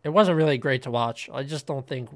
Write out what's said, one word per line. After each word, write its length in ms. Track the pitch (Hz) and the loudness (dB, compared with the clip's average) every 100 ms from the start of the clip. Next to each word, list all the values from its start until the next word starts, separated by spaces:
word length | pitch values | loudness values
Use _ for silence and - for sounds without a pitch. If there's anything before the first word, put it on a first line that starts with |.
it 60 | 151 | 0
wasn't 280 | 170 202 165 | 4 4 4
really 220 | 156 139 | 4 2
great 240 | 143 127 | 0 -2
to 80 | 127 | 0
watch. 400 | 120 117 113 - | -2 -2 -4 -10
I 80 | 127 | -8
just 240 | 139 151 - | -6 -8 -6
don't 220 | 139 131 | -8 -8
think 220 | 135 117 | -10 -10